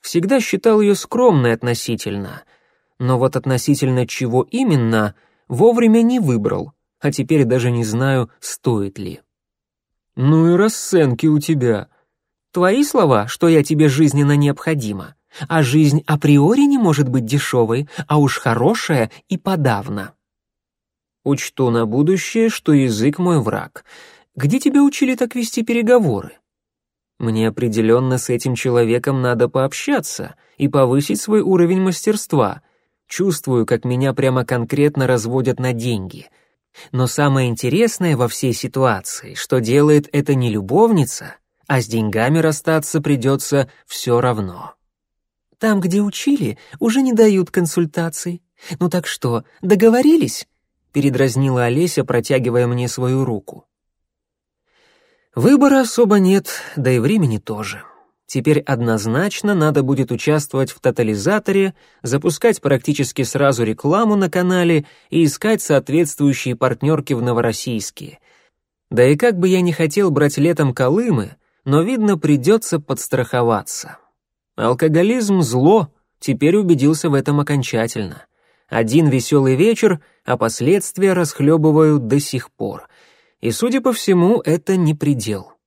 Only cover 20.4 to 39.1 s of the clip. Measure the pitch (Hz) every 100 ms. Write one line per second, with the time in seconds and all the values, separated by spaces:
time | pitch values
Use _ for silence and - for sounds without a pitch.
20.4 | _ _ _ _ _ _ _ _ - 139
21.4 | - - 131 117 113 120 151 190 - 226
22.4 | 226 220 - 147 131 107 123 147 180 165
23.4 | 113 107 85 - _ - - _ _ -
24.4 | 139 233 294 277 285 285 254 254 247 247
25.4 | 226 - 226 233 226 247 185 107 - -
26.4 | _ _ _ _ _ _ _ _ 113 110
27.4 | 113 110 120 107 110 117 131 127 - 123
28.4 | 135 123 131 120 117 117 120 135 127 123
29.4 | 120 131 135 - - 277 - - 90 -
30.4 | _ _ 139 139 131 135 143 208 - 214
31.4 | 190 185 170 185 190 175 - 208 - 151
32.4 | 107 92 _ _ _ _ _ - 190 156
33.4 | - 123 113 117 123 123 139 123 135 131
34.4 | 123 123 117 139 147 143 131 127 110 127
35.4 | 123 120 127 117 120 113 92 82 - _
36.4 | _ _ _ _ - 127 123 - 147 135
37.4 | 127 113 127 151 226 - 180 147 120 -
38.4 | 135 113 - - 131 104 -